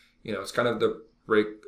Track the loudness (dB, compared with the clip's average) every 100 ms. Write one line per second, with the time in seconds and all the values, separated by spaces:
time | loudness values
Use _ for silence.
0 | _ _ -8 -8 -4 0 0 2 0 0
1 | -10 _ 2 2 2 -4